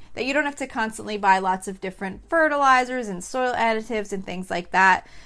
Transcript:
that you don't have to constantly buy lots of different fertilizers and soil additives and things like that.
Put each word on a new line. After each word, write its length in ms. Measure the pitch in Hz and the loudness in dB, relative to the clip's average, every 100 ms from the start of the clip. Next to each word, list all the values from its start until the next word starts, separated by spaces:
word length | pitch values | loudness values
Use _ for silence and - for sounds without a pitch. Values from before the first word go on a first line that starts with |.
| - | -12
that 140 | - 254 | -6 -2
you 80 | |
don't 100 | 269 | 0
have 120 | 285 285 | -2 -4
to 100 | 262 | -6
constantly 500 | 254 220 220 208 208 | -4 -4 -6 -8 0
buy 220 | 202 190 | 4 4
lots 300 | 190 190 202 | 4 -2 -4
of 120 | 190 | -8
different 480 | 190 - 196 196 - | -10 -8 -8 -10 -2
fertilizers 800 | 330 311 285 277 254 247 254 214 | 2 4 4 4 4 4 -2 -6
and 160 | 180 | -8
soil 300 | - 262 254 | -6 -2 -2
additives 580 | 240 226 220 220 220 202 | 0 0 0 -2 -6 -4
and 140 | 196 190 | -6 -6
things 240 | 185 185 | -8 -6
like 220 | 180 180 | -6 0
that. 340 | 180 190 180 - - | 4 6 4 0 -16